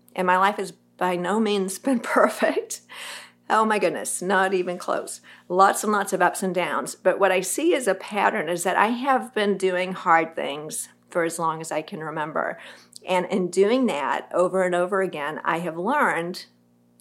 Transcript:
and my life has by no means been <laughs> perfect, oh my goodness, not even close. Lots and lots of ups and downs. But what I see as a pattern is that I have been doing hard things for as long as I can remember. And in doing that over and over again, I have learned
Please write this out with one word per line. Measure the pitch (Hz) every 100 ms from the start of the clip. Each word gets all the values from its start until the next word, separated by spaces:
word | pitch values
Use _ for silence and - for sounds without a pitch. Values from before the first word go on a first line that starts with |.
| _ -
and | 180
my | 185
life | 196 208
has | 180
by | - _ - 180
no | 175 175 214
means | 208 208 190 -
been | 269 240
<laughs> | - -
perfect, | 311 - - - - - - - - - - _ -
oh | 214
my | 220 208
goodness, | 175 123 - -
not | 180 190 190
even | 190 180 180
close. | - - - - - - -
Lots | 180 196 233
and | 214
lots | 208 196
of | 190
ups | 170 -
and | 190
downs. | 180 156 131 131 -
But | 190 160
what | 190
I | 185
see | 180 - 330 294
as | 220
a |
pattern | 190 - 208 208 214 156
is | 175
that | 190 -
I | 214
have | 240 277 262 233
been | 214 202 190
doing | 185 180 185
hard | 180 180 165 160
things | - 143 147 156 156 - _ -
for | 180
as | 165 165
long | 160 160
as | 160
I | 156
can | 156 156
remember. | 156 156 151 82 - - - - - - -
And | 180 -
in | 190 175
doing | 190 196 262 233
that | 147 131 151 -
over | 160 180 185
and | 180
over | 175 180 196
again, | 185 156 143 151
I | - 165
have | 175 165
learned | 202 285 214 160 170 190 - _ _ _ _ _